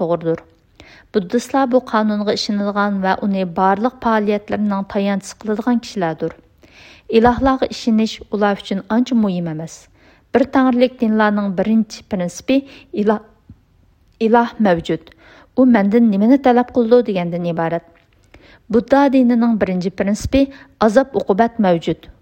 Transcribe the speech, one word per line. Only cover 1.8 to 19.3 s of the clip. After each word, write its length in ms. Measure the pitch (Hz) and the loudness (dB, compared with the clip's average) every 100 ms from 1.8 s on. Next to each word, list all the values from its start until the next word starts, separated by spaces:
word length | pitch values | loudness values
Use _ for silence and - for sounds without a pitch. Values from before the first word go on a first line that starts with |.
| - | 0
qonunga 400 | 214 214 208 202 202 | -2 -2 -2 -2 -4
ishonadigan 600 | - 202 202 202 202 196 | -2 -4 -2 -2 -2 0
va 80 | 190 - | -2 0
uni 220 | 208 190 185 170 | -2 -2 -2 0
barliq 360 | 190 196 247 247 | 0 2 -2 -2
faoliyatlarining 800 | 233 220 208 208 208 202 208 196 202 | -2 0 0 -2 -4 -4 -2 -2 -4
tayanchisi 460 | 208 196 196 - - | -4 -2 -2 -6 -10
qiladigan 380 | 214 214 247 233 | -6 -4 0 -2
kishilardir. 480 | - 202 165 156 160 - _ _ _ - - - - | -2 -4 -4 -4 -6 -8 _ _ _ -20 -20 -18 -2
Ilohlarga 580 | 226 240 226 262 262 - | 2 4 2 0 0 -2
ishonish 400 | - 240 220 220 - - | -4 0 0 0 -4 -8
ular 200 | 202 202 196 | -2 -2 -2
uchun 200 | - 196 - | -6 -8 -2
ancha 260 | 220 247 | -2 0
muhim 320 | 233 208 175 170 | 0 0 -2 -6
emas. 200 | 156 165 - - _ _ _ _ | -8 -12 -16 -20 _ _ _ _
Bir 80 | 247 269 | 0 2
tangrilik 460 | 269 262 247 247 - | 2 2 2 0 0
dinlarning 480 | 220 214 214 208 202 180 | 0 2 2 0 -2 -2
birinchi 440 | 202 226 214 - - | 2 2 0 -6 -8
prinsipi 460 | 190 175 - - 269 277 - - | -6 -6 -6 -2 -2 -2 -14 -10
iloh, 280 | 208 202 214 - _ - - _ _ _ _ _ - | -4 -2 -2 -6 _ -20 -20 _ _ _ _ _ -4
iloh 280 | 220 233 233 - | 2 2 2 0
mavjud. 440 | 208 170 165 160 - _ - - _ - | 0 0 -2 -6 -8 _ -20 -20 _ 0
U 100 | 262 | 4
mendan 440 | 226 202 240 233 | 4 2 2 2
nimani 320 | 196 220 277 | 2 4 4
talab 260 | 269 240 247 262 | 4 2 2 0
qildi 300 | 226 247 233 | 4 4 2
degandan 360 | 190 175 175 | -2 -4 -4
iborat. 420 | 175 165 165 170 - _ _ _ _ - - - - | -4 -4 -2 -4 -8 _ _ _ _ -20 -20 -20 -2
Budda 400 | 226 240 277 285 | -2 2 2 4
dinining 460 | 269 240 | 4 2